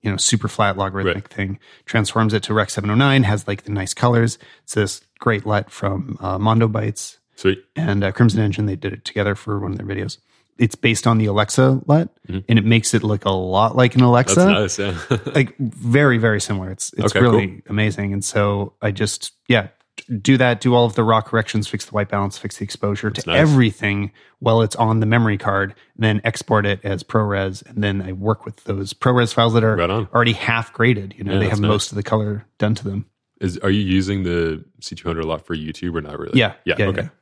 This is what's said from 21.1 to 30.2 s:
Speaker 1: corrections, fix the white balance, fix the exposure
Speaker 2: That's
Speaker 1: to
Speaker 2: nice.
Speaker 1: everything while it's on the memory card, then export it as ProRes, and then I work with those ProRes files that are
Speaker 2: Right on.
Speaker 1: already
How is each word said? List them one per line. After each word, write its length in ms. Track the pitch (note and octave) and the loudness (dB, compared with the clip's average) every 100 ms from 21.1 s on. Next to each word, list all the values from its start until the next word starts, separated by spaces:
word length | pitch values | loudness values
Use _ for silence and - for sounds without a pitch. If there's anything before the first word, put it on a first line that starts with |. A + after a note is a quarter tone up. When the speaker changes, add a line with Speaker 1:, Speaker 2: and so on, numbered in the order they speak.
| A2 | 2
Speaker 1:
corrections, 460 | G#2+ A2+ G#2 A2 G#2 | 0 -4 -2 -2 -4
fix 180 | G2+ - | -8 -6
the 60 | |
white 180 | G#2 G2+ | -6 -2
balance, 280 | G2+ G2 - | -2 -4 -6
fix 200 | G#2 - | -14 -10
the 60 | |
exposure 460 | G2+ - G2+ G2+ G#2+ | -12 -6 -4 -4 -4
Speaker 2:
That's 140 | F2+ | -6
Speaker 1:
to 80 | - | -2
Speaker 2:
nice. 80 | F2 | 2
Speaker 1:
everything 720 | D#3 C#3 A#2 - G#2 G2+ G2 _ _ _ | 4 6 4 2 -2 -2 -4 _ _ _
while 220 | B2+ A2+ | 2 2
it's 140 | A2 - | 2 0
on 240 | A2+ A2+ | 0 2
the 40 | G#2+ | 2
memory 320 | A#2 A2 G2 | 2 2 0
card, 360 | G#2+ G2 G2 - _ - | -2 -2 -4 -8 _ -2
then 240 | A2 G#2 | 0 0
export 420 | A#2 - - G#2+ G2+ | -2 -6 0 0 0
it 140 | G2 | -2
as 180 | G2+ F#2 | -4 -6
ProRes, 640 | - A2 G#2 G2+ F#2+ F#2 - | -2 -2 0 -2 -4 -6 -10
and 160 | G2+ | -4
then 180 | G#2 G2 | -2 -2
I 100 | F#2+ | -6
work 320 | F#2 G2+ A2 - | -6 -2 -4 -6
with 180 | - - | -16 -8
those 280 | G2+ G2 | -6 -6
ProRes 400 | - C3 B2 A#2 | -2 2 2 2
files 200 | - A#2 A2+ | 2 4 4
that 80 | |
are 120 | A2 G#2 | 2 2
Speaker 2:
Right 120 | F2 | 0
on. 180 | G#2 G#2+ | -2 -2
Speaker 1:
already 200 | A2+ | 0